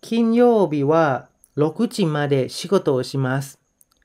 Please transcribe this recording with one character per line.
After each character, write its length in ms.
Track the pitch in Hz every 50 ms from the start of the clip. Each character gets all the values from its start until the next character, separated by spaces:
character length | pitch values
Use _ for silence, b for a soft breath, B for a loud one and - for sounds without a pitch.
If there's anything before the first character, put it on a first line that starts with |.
金 320 | - - 226 226 233 226 226
曜 360 | 233 247 240 233 220 190 151
日 140 | 147 147 139
は 460 | 139 156 165 165 147 131 123 127 _ _ _ _ _ _
六 340 | - 147 156 160 - 226 247
時 180 | - - 202
ま 200 | 160 151 147 147
で 220 | 143 143 139 127 127
仕 200 | - - - 170
事 260 | 202 190 - 165 143
を 80 | 127 127
し 160 | - - 139
ま 240 | 135 127 131 139 139
す。 180 | 139 - _ _ _ _ _ _ _ _ _ _